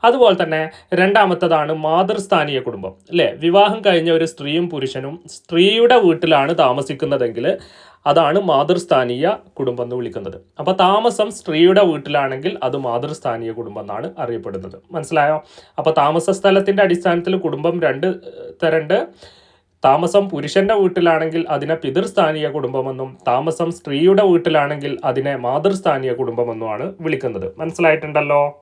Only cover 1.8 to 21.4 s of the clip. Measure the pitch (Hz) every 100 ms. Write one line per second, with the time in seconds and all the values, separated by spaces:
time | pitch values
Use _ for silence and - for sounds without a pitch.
1.8 | 151 160 180 208 196 180 147 135 123 104
2.8 | 95 - _ 170 151 123 165 185 202 220
3.8 | 202 175 165 165 160 - 139 156 175 156
4.8 | 131 131 135 151 - - _ 165 190 220
5.8 | 233 247 196 160 - 151 139 170 143 127
6.8 | 139 139 147 135 120 113 135 - - -
7.8 | - _ 147 147 156 175 196 139 147 175
8.8 | 170 139 123 123 160 214 - - 131 123
9.8 | 120 123 117 117 120 120 _ - 147 190
10.8 | 185 202 233 - 208 - - 156 175 190
11.8 | 196 151 - 147 135 135 160 - 131 135
12.8 | 131 117 143 156 135 117 113 113 110 104
13.8 | 101 104 180 185 127 113 101 98 92 95
14.8 | _ 170 156 160 147 156 - - - -
15.8 | 156 160 143 160 165 190 202 196 196 196
16.8 | 196 175 185 175 175 190 170 135 160 170
17.8 | 160 135 185 - - - - - 165 160
18.8 | 151 196 339 _ - _ _ _ _ _
19.8 | 135 143 170 196 196 165 147 190 196 220
20.8 | 190 180 170 160 160 165